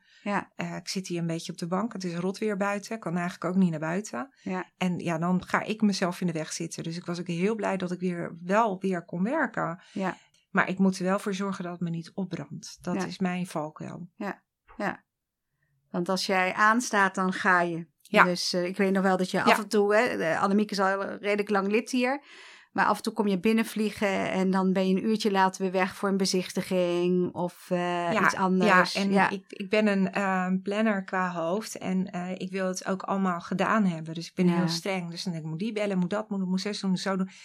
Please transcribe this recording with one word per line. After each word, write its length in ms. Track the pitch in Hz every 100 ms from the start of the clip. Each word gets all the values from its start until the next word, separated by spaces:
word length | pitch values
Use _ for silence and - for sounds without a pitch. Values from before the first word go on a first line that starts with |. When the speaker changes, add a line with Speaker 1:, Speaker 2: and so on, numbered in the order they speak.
| _ -
Speaker 1:
Ja. 300 | 208 202 - -
Speaker 2:
Eh, 200 | 170 170
ik 120 | -
zit 180 | 196 185
hier 120 | 175
een 60 | 170
beetje 260 | 165 -
op 60 | 165
de 80 | 170
bank. 260 | 185 226
Het 120 | 196
is 100 | 180
rot 240 | 170 185 190
weer 180 | 214 202
buiten. 380 | 202 208 208
Ik 60 | 220
kan 160 | 220 175
eigenlijk 280 | 175 -
ook 160 | 170 185
niet 80 | 180
naar 100 | 156
buiten. 540 | 156 180 208 233 269 _
Speaker 1:
Ja. 280 | 196 185 - _
Speaker 2:
En 220 | 185 180
ja, 200 | 170 160
dan 260 | 170 180
ga 180 | - 185
ik 180 | - 220
mezelf 380 | 208 190 180 180
in 60 | 180
de 60 |
weg 200 | 160 156
zitten. 300 | - 165 -
Dus 140 | 160 170
ik 80 | 175
was 140 | 170
ook 60 | 175
heel 280 | 170 190
blij 220 | 226 196 190
dat 140 | 180
ik 80 | 180
weer, 320 | 180 175 170 170
wel 360 | 175 202 233 185
weer 240 | 190 180
kon 180 | 170 175
werken. 580 | 196 320 269 - 160 175 -
Speaker 1:
Ja. 240 | 208 190 - _ _ _
Speaker 2:
Maar 180 | 196 -
ik 100 | 185
moet 200 | 190 185
er 60 |
wel 140 | 180 196
voor 160 | 208
zorgen 300 | 190 196 190
dat 80 | 175
het 80 | 175
me 80 | 175
niet 200 | 165 165
opbrandt. 640 | - 190 170 - - - -
Dat 140 | -
Speaker 1:
Ja. 120 | 190 175
Speaker 2:
is 120 | 180
mijn 280 | 185 180 180
valkuil. 600 | 160 151 - - - 175 -
Speaker 1:
Ja, 260 | 202 - _ _ _ -
ja. 280 | 202 - _ _ _ _ _ _ _ _ _
Want 180 | 185 175
als 180 | 190 -
jij 280 | 190 185
aanstaat, 600 | 190 214 226 247 208 190
dan 180 | 190 185
ga 280 | 185 202 180
je. 260 | 175 165 170 _
Speaker 2:
Ja. 240 | - 214
Speaker 1:
Dus, 280 | 185 175 -
eh, 120 | 185
ik 120 | 175 190
weet 160 | 190
nog 100 | 190
wel 140 | 190 185
dat 140 | 185
je 60 | 185
Speaker 2:
Ja. 60 |
Speaker 1:
af 140 | - 226
en 100 | 202
toe, 260 | 214 202
hè, 80 | 208
eh, 400 | 247 196 165 160
Annemiek 280 | 196 196 214
is 100 | 196
al 240 | 190 196
redelijk 460 | 196 202 202 208 208
lang 160 | 202 196
lid 200 | 214 247
hier. 320 | 254 247 294 - - - - _
Maar 140 | - 185
af 100 | 202
en 60 |
toe 100 | -
kom 140 | 214 208
je 120 | 196
binnenvliegen 880 | 214 226 220 208 214 208 202 196 196
en 200 | 185 190
dan 220 | 190 190
ben 160 | 185 190
je 60 | 185
een 80 |
uurtje 260 | 220 214 220
later 320 | 196 190 185
weer 100 | 190
weg 220 | 185 185 -
voor 120 | 202
een 80 | 190
bezichtiging 1160 | 190 185 175 - 170 185 175 175 180 180 180
of, 320 | - 175 - -
eh, 80 | 180
Speaker 2:
Ja, 460 | 175 175 175 202
Speaker 1:
iets 100 | 180
anders. 580 | - 190 185 208 185 180
Speaker 2:
ja, 80 | 196
en 120 | 196
Speaker 1:
Ja. 160 | 196 185
Speaker 2:
ik, 140 | 196 -
ik 220 | - 190
ben 160 | 214 214
een, 260 | 196 185
eh, 360 | 196 196 185 180 190
planner 420 | 190 202 220 196
qua 280 | 190 190 185
hoofd 460 | 175 165 196 220 -
en, 320 | - 185 180
eh, 200 | 175 180
ik 160 | 185 185
wil 160 | 190 185
het 200 | 185 -
ook 160 | 190
allemaal 380 | - 190 190 175
gedaan 440 | - 185 190 214
hebben. 300 | 190 160 160
Dus 140 | 165 165
ik 60 |
ben 120 | - 180
Speaker 1:
Ja. 100 | 170
Speaker 2:
heel 120 | 165
streng. 420 | 170 202 190 175
Dus 120 | 170
dan 100 | 185
denk 120 | 165
ik, 60 | 156
"Moet 80 | 160
die 120 | 220
bellen, 260 | 214 208 185
moet 120 | 175
dat, 200 | 208 220
moet, 160 | 196 185
moet 140 | 190
zus 200 | 202 202
doen, 100 | 196
moet 100 | 185
zo 160 | 190 190
doen." 120 | 185 -